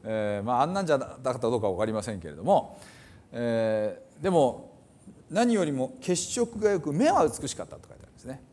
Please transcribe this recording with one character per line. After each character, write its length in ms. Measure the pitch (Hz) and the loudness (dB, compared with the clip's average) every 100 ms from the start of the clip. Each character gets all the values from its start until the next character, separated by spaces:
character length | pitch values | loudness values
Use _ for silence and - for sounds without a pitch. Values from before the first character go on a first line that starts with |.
え 360 | 107 110 107 104 | -4 -2 -2 -2
ー、 40 | |
ま 80 | 107 | 0
あ、 80 | 123 | 2
あ 40 | |
ん 80 | 151 | 2
な 100 | 190 | 0
ん 20 | |
じ 80 | 175 | 2
ゃ 40 | 143 | 2
な 60 | |
か 100 | - - | 0 -6
っ 40 | |
た 120 | 131 | -4
か 60 | 123 | 0
ど 180 | 117 120 | 0 2
う 40 | |
か 80 | 104 | 0
分 80 | 90 | 0
か 80 | |
り 80 | 110 | 0
ま 100 | 110 | 0
せ 120 | 104 | -4
ん 60 | 101 | -8
け 60 | 80 | -10
れ 80 | |
ど 80 | 73 | -6
も、 360 | 120 180 - - - - - - - | 2 2 2 -16 -20 -20 -20 -20 -14
え 680 | 117 120 113 110 110 107 87 - - | -4 -2 0 2 2 -2 -4 -18 -4
ー、 40 | |
で 60 | 170 | 2
も、 480 | 175 131 - - - - - - - - | 4 4 0 -16 -20 -20 -20 -20 -20 -4
何 220 | 175 240 | 0 2
よ 120 | 220 | 2
り 60 | 160 | 2
も 240 | 135 131 - | 0 -4 -6
血 140 | - | -2
色 440 | 175 - - 233 214 | -2 -2 -2 -2 2
が 120 | 208 | 2
良 80 | 196 | 2
く、 140 | 151 | 0
目 180 | 147 294 | 2 4
は 160 | 370 156 | 4 2
美 200 | - 135 | 0 -8
し 80 | |
か 80 | - | -8
っ 40 | 85 | -12
た 100 | - | -14
と 40 | - | -18
書 80 | |
い 20 | - | -20
て 60 | |
あ 20 | |
る 60 | - | -20
ん 20 | |
で 60 | - | -18
す 60 | |
ね。 160 | 123 131 - | -14 -14 -16